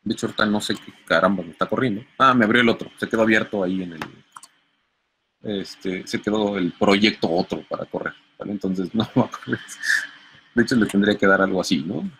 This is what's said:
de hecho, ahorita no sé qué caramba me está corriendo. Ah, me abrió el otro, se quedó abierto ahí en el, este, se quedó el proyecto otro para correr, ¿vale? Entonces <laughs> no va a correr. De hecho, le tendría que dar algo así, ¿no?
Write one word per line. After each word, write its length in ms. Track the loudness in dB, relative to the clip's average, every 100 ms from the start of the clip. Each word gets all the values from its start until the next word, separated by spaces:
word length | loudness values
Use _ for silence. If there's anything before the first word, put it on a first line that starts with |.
de 120 | -6
hecho, 120 | -6 -6
ahorita 200 | -2 -2
no 140 | -2
sé 140 | -2
qué 180 | -8 -10 -20
caramba 380 | -2 2 2 0
me 80 | -6
está 160 | -8 -4
corriendo. 360 | -2 -2 -4 -10 2
Ah, 140 | 4
me 120 | 6 4
abrió 160 | 4
el 60 | 2
otro, 220 | 0 -6 -10
se 120 | -4
quedó 140 | 0
abierto 400 | 4 2 0 -4
ahí 200 | -2 -2
en 100 | -6
el, 80 | -10 -14 -16 _ -20 -20 _ _ _ _ _ _ _ _ _
este, 640 | -8 -6 -8 -10 -8 -6 -6
se 140 | -6
quedó 380 | -2 0 0 0
el 140 | -4
proyecto 580 | 2 4 6 4 2 0
otro 340 | 0 -2 -6 -6
para 160 | -8 -6
correr, 280 | -6 -8 -12 _ _
¿vale? 140 | -10
Entonces 400 | -6 -4 -4 -2
<laughs> 20 |
no 140 | -2 0 0
va 80 |
a 60 | -2
correr. 300 | -4 -8 -8 -8 -10 -2 -2 -4 -16 -20 -20 _
De 80 | 0
hecho, 140 | 2 2
le 100 | 2
tendría 300 | 2 2 4
que 100 | 4
dar 140 | 4
algo 180 | 4 0
así, 220 | 0 -2
¿no? 200 | -2 -6 -8 -10